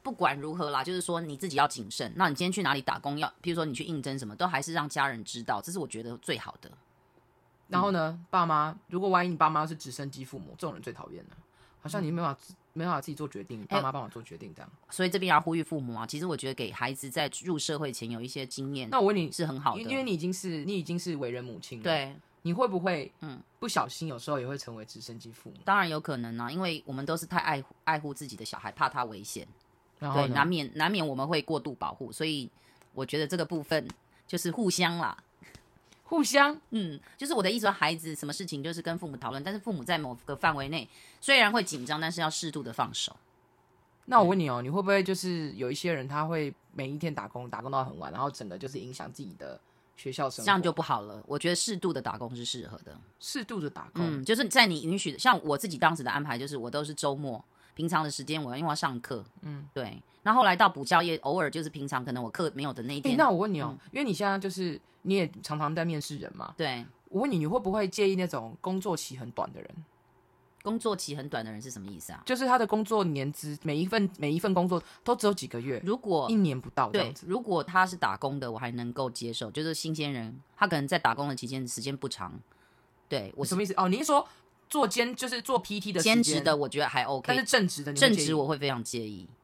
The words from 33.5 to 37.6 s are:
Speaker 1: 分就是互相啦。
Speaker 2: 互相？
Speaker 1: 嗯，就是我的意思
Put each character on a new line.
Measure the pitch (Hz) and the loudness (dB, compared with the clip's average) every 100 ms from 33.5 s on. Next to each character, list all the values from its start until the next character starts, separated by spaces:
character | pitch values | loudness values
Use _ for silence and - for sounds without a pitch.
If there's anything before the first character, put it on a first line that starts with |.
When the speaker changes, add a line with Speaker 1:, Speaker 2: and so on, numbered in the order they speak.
| 170 | -2
Speaker 1:
分 | 143 160 120 - _ _ _ | 0 0 0 -12 _ _ _
就 | 175 | -4
是 | 180 | -2
互 | 170 208 | 2 2
相 | 175 175 170 | 4 2 2
啦。 | 135 - _ _ - - _ _ _ - | -2 -4 _ _ -20 -20 _ _ _ -20
Speaker 2:
互 | - 339 | -2 2
相？ | 285 269 285 302 _ | 4 6 6 4 _
Speaker 1:
嗯， | 226 180 143 - - | -2 -2 -6 -14 -12
就 | 277 | -2
是 | |
我 | 302 | 2
的 | 185 | 4
意 | |
思 | 233 | 4